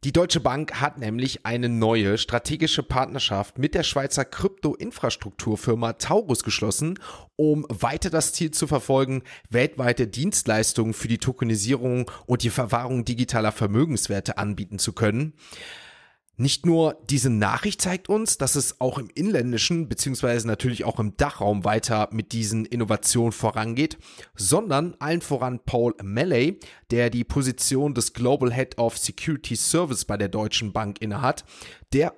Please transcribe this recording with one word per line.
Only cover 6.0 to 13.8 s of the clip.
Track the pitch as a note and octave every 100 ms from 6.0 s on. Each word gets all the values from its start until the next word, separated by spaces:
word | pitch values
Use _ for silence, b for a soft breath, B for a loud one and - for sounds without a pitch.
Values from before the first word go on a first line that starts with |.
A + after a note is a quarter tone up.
| - E3+ F#3+ A#2+
geschlossen, | - - G#2+ - D#3 F#3+ B B B _
um | D#3 D3+ D3
weiter | G#2+ A#2+ D#3 F#3+
das | D#3+ D3
Ziel | - D#3
zu | - D3+
verfolgen, | D3+ - C3+ C3+ C3 B B -
weltweite | A2+ B2+ - B2 A#2+ A#2+
Dienstleistungen | - E3+ - - A2 A2 - A2+ A2
für | A2
die | A2+
Tokenisierung | - C3 A#2 A2 G2+ C3+ B2+ B2 B2 B -
und | B2
die | B2
Verwahrung | B2 A#2+ A#2 B2 B2+ A#2
digitaler | A#2+ B2+ A2+ G#2+
Vermögenswerte | - G#2+ G#2